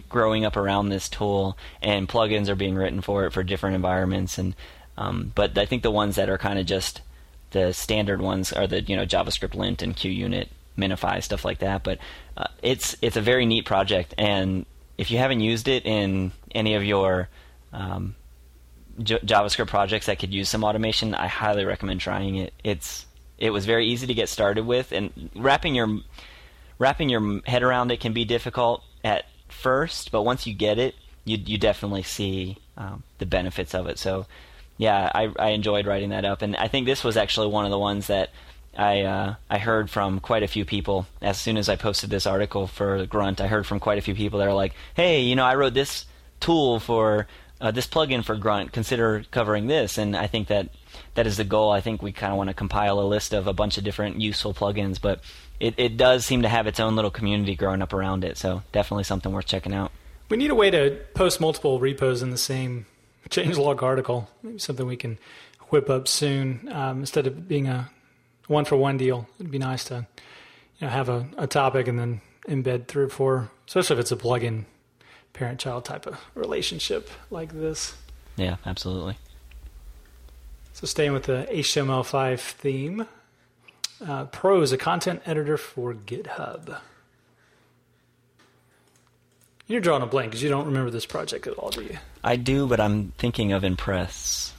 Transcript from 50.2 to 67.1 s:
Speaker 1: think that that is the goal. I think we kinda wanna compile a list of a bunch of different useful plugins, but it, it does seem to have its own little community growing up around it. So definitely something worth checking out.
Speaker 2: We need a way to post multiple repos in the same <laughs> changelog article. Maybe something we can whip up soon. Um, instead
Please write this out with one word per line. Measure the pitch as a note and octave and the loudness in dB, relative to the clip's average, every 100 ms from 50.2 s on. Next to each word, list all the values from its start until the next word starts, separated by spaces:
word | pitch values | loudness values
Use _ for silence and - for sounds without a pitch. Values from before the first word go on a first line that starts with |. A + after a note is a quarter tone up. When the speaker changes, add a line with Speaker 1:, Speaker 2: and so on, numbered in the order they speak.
| G#2 | -2
Speaker 1:
think | A2+ G2+ | -2 0
that | G2+ F2 - - - - - | 0 -2 -8 -20 -20 -4 0
that | A2+ | 0
is | G2+ | 0
the | |
goal. | G2 G#2+ G#2+ | 2 4 6
I | G2+ | 4
think | A2+ A2 | 2 -4
we | G2+ | -6
kinda | - G2+ | -4 -2
wanna | G2 F#2+ | 0 0
compile | F#2+ G2+ G#2 G#2 G2+ | -2 -2 2 2 4
a | |
list | G2+ G#2 - | 2 2 0
of | G#2 F#2+ | 0 0
a | |
bunch | F#2 G#2+ G#2 | 0 0 -2
of | |
different | G2+ G2+ G#2 - | -4 -2 -4 -2
useful | G#2+ G#2 G#2 | -2 -2 -4
plugins, | G2 G2+ G#2 G2 F#2 | -2 -2 0 -2 -2
but | G2+ F#2+ - - - - | -2 -2 -6 -18 -18 -4
it, | A#2 A#2 | -2 0
it | B2 A2+ | 0 4
does | B2+ B2+ A#2 | 6 6 4
seem | B2+ | 2
to | A2+ | 4
have | A#2 G#2+ | 2 2
its | G#2 | 0
own | A2 A2 | 2 2
little | G#2 | 0
community | - G#2 G#2 G2+ F#2 | 0 0 0 0 0
growing | G2 F#2+ | 0 0
up | F#2 | 0
around | G2 F#2+ F#2+ | -2 0 -2
it. | F2+ - | -2 -4
So | F#2+ F#2 - | -2 -4 -2
definitely | G#2 G2 G2+ | 0 0 -2
something | G2 G2 F#2+ | -2 -2 -2
worth | F#2+ - | -4 -2
checking | F#2+ G2 | -4 -2
out. | G2 G2 - - - - | -4 -4 -8 -20 -18 -4
Speaker 2:
We | A3 | 0
need | D4 | 2
a | A#3+ | 4
way | G3 | 6
to | F3 C#3 C#3 - | 6 4 0 -4
post | - F#3 - | 2 2 4
multiple | D#3+ D3+ D3 C3 | 0 2 2 2
repos | C3 C#3 C3 B2 | 2 2 0 2
in | B2+ | -2
the | B2 | -2
same | - C3 B2+ B2 G#2+ _ _ | -2 -2 -4 -6 -10 _ _
<laughs> | _ - | _ -4
changelog | F#3 E3+ E3 C#3+ C3+ | 0 2 4 2 2
article. | B2+ C3 B2+ B2 G#2 _ | 2 2 0 -2 -4 _
Maybe | A3+ A3 | -14 -8
something | - C3 B2+ | -6 -4 -4
we | B2 | -4
can | A#2+ A2 - - - - - | -6 -8 -12 -20 -20 -20 2
whip | D3+ - | 2 4
up | C3 C3 | 2 2
soon. | - D3 C#3 C3 B2 C4+ | 0 2 2 0 -4 -6
Um, | F3 C3+ C3 | -6 -4 -4
instead | C#3 | -2